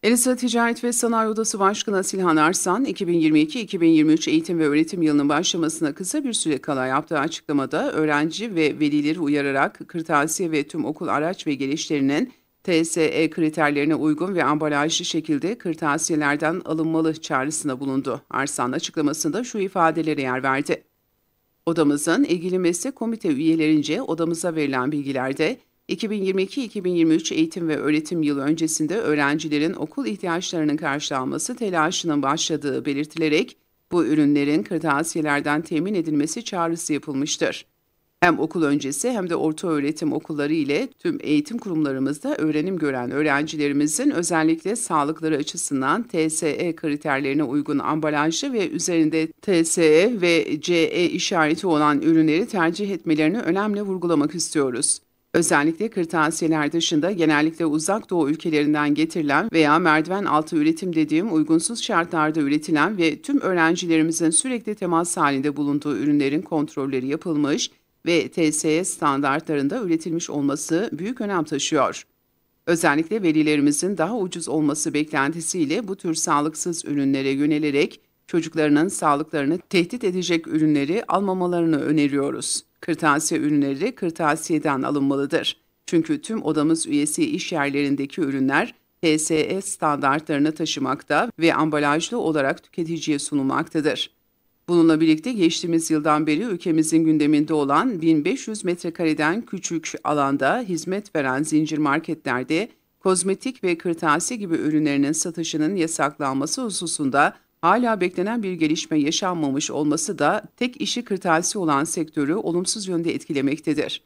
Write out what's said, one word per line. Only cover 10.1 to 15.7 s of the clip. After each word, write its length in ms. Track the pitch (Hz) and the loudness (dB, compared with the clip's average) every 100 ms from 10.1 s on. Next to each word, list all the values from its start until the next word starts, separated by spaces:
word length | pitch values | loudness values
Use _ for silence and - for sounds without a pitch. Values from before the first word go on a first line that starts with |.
| 151 160 - 175 | 2 2 -2 -2
ve 120 | 156 147 | -2 -2
tüm 160 | 165 | -4
okul 240 | 123 156 - | -6 -4 -2
araç 380 | 123 156 190 - | -2 -2 -4 -4
ve 80 | |
gereçlerinin 760 | 135 135 147 - 147 135 143 247 - _ _ | -4 -2 -4 -2 0 2 0 -2 -8 _ _
T 220 | - 165 | 0 2
S 180 | 165 - | 2 0
E 280 | 156 - 160 | 0 2 0
kriterlerine 640 | 156 156 156 147 143 151 | 0 -2 2 0 2 0
uygun 400 | 151 151 151 180 | 2 2 0 -2
ve 100 | 180 | 0
ambalajlı 600 | 135 156 156 143 151 160 | 0 0 0 0 0 -2
şekilde 540 | 180 165 156 147 160 240 | -4 -6 -2 -2 -2 -6
kırtasiyelerden 1000 | 185 | -6